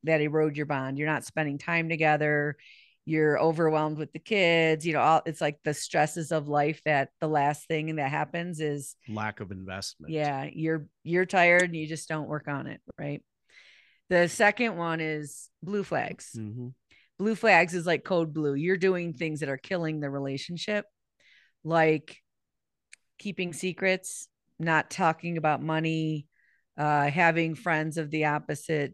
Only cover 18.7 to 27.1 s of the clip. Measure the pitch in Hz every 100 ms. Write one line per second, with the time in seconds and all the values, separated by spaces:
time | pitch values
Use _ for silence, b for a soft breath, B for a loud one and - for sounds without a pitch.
18.7 | 190 190 180 170 139 165 151 147 135 -
19.7 | 185 160 156 143 139 139 139 - 175 -
20.7 | 208 208 _ _ _ b b b _ 156
21.7 | 165 160 156 - - _ _ _ _ _
22.7 | _ _ _ _ - 208 190 180 165 185
23.7 | 165 190 185 - - - _ _ - 165
24.7 | 160 - - 175 160 170 165 156 143 156
25.7 | 160 160 160 156 151 - _ _ _ _
26.7 | - 151 147 143